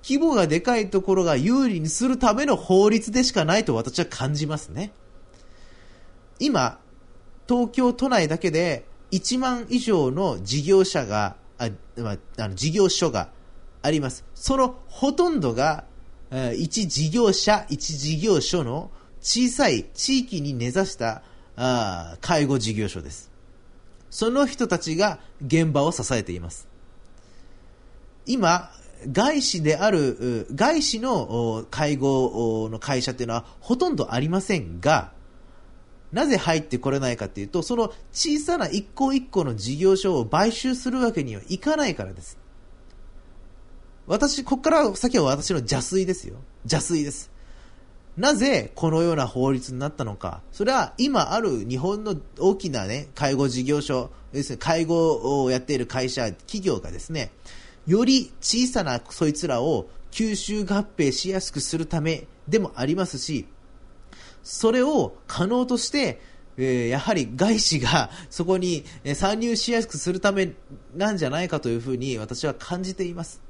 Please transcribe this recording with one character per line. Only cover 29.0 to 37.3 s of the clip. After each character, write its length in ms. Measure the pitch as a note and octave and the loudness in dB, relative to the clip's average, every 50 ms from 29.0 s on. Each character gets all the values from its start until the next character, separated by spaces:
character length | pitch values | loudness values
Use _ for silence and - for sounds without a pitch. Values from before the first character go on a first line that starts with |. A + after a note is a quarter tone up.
| - - | -10 -2
外 320 | C3 F3+ A3 C#4 D#4 D4 | 2 2 4 4 4 2
資 220 | B3 - - F3+ D#3 | 0 0 -2 0 2
で 140 | D3+ D#3 D3 | 2 2 4
あ 120 | F#3+ G#3+ | 4 4
る、 560 | G3+ E3+ D3 C3 A2+ - A#2 B2 A#2+ A2+ G2+ - | 4 4 4 2 0 -2 -2 -2 -2 -2 -4 -6
う、 60 | B2 | 0
外 260 | C#3 G#3 C4+ E4 D#4+ | 2 4 4 4 2
資 180 | - - - A3 | 2 0 -2 -2
の、 580 | A3+ C4 B3 F3+ A#2 - G#2+ A#2+ A#2 A#2 A2 A2 | -2 0 0 0 0 -2 -2 0 0 0 -2 -4
お、 80 | A2 - | -6 -8
介 260 | - - D3+ D3 D3 | -2 -2 0 0 2
護、 680 | C3 C3 C#3 C3+ C3 B2+ B2+ - A2 A#2 A2+ A2 A2 A2 | 2 2 2 4 4 2 2 0 0 0 0 0 -2 -4
お、 60 | A2 | -4
の 100 | A2+ A2 | -6 -8
会 220 | - - C#3 B2+ | -4 -2 -2 0
社 100 | B2+ - | 0 -2
っ 40 | B2+ | -4
て 80 | B2 B2 | -4 -4
い 20 | |
う 40 | A2+ | -4
の 60 | A2+ | -4
は 100 | A#2+ - - - - | -6 -6 -8 -20 -20
ほ 160 | - - A#3 | -2 -2 0
と 140 | B3+ F4+ F4+ | 2 2 0
ん 60 | D4 | 0
ど 180 | C#3+ B2+ - - | -2 -2 -2 -2
あ 60 | B2 | -2
り 100 | C#3+ D#3 | 0 0
ま 120 | E3+ G3 | 0 -2
せ 160 | F#3+ - G#3 E3 | 0 0 -2 -2
ん 220 | A2 E2 E2+ F2 | -2 -6 -10 -2
が、 320 | F2 C#3 D#3+ B2 E2 - - - - - - - - - - - - - - - - - - - - - | 2 2 2 2 2 -4 -14 -20 -20 -20 -20 -20 -20 -20 -20 -20 -20 -20 -20 -20 -20 -20 -20 -20 -18 -8
な 140 | - G3+ D4+ | -2 -2 2
ぜ 120 | D4 B3+ F#3 | 2 2 2
入 200 | - - D#3+ D#3+ | 2 2 0 0
っ 40 | D3+ | 0
て 140 | - - B2 | -2 -4 -2
こ 140 | - C3+ | -2 0
れ 80 | C3+ C#3 | -2 0
な 100 | C3+ B2+ | 0 -2
い 80 | A#2+ - | -2 -2
か 80 | G#2+ | -6
っ 40 | |
て 100 | F#2+ | -8